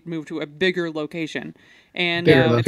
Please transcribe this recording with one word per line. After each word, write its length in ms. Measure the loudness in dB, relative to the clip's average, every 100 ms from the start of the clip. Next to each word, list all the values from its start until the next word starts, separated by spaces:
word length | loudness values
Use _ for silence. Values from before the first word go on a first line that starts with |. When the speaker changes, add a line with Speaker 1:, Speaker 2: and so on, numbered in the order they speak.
Speaker 1:
moved 240 | -8 -10 -8
to 100 | -8
a 80 | -10
bigger 420 | -2 0 0 -4
location. 680 | -4 -8 -6 -6 -6 -10 -16 _ _ _
And, 320 | -4 -2 2
Speaker 2:
Bigger 180 | 4 6
Speaker 1:
uh, 20 |
it's 80 | 6
a 40 | 2